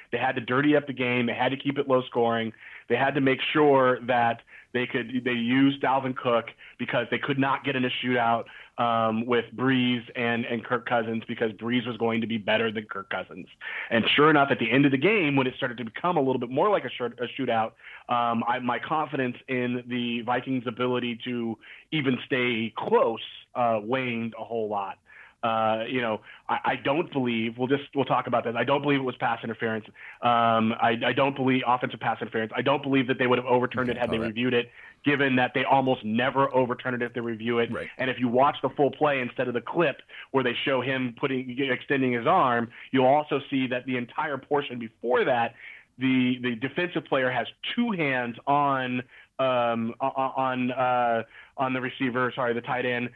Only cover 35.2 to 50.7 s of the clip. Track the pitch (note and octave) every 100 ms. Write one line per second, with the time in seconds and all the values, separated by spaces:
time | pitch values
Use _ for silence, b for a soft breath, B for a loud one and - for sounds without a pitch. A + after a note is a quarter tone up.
35.2 | C#3 B2+ B2 C3 B2 C3+ C3 B2+ G#2+ A2+
36.2 | C3 C3 C#3 B2+ B2 B2 C3 A#2+ A#2+ B2
37.2 | A#2 A2+ A2+ A#2 A#2 G#2 E2 - B2+ A#2
38.2 | B2 A#2+ C#3+ - C3+ C#3 C3+ - D3 C3+
39.2 | B2 - B2 A#2+ A#2 E3+ D#3 - - B
40.2 | B C3+ B2 A#2 D3 C3+ B2 C3 B2+ A2+
41.2 | C#3+ C3 B2+ B2 C#3 B2 - C#3 B2+ A#2+
42.2 | B2 F#3 C#3 A#2 A#2 B B C3 B2+ D3
43.2 | D3 C#3+ - C3+ B2+ B2 B2+ B2+ A#2+ -
44.2 | D#3 C#3 - C#3+ C#3+ B2 A2+ _ A#3 A#3+
45.2 | F3 A#2+ A#2 - B B B - C3 C3
46.2 | B2+ B2 B2 A2+ C3 F3+ F3 E3+ - C#3+
47.2 | B2+ B2+ A2 - - - A#3+ F#3 D3 B2+
48.2 | A#2+ A2+ - C#3+ C#3+ C3+ B2+ B2+ B2 B
49.2 | B - C3 B2+ A#2+ A#2 A2+ - C3+ C3+
50.2 | C3 C3+ C3 B2+ B2